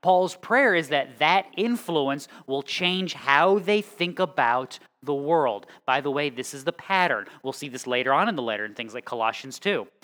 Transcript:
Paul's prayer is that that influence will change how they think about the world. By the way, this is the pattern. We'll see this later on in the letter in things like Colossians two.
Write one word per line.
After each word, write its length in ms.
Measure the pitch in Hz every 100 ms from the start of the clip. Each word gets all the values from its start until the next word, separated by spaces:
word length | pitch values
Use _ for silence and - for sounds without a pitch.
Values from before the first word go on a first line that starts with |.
Paul's 340 | 180 185 185 -
prayer 380 | - 240 269
is 160 | 175 147
that 280 | 143 135 120
that 280 | 151 185 190 -
influence 720 | 226 240 - 165 135 139 - - -
will 160 | 135
change 520 | 139 - 180 185 185
how 440 | - - 139 170 202
they 220 | 175 208
think 380 | 202 - 175 170
about 600 | 180 139 120 123 131 - _ _
the 80 | 127
world. 540 | 143 143 165 135 101 - -
By 160 | - 131
the 120 | 143
way, 180 | 139 147
this 240 | 123 127
is 80 | 143
the 100 | 139
pattern. 540 | - - 190 180 117 101 -
We'll 100 | 131
see 160 | 131 147
this 200 | 127 -
later 260 | 123 127
on 140 | 135 208
in 80 | 175
the 60 |
letter 220 | 120 104
in 100 | 107
things 200 | 104 117
like 100 | 117
Colossians 540 | - 123 110 110 135 127
two. 300 | 196 185 101 _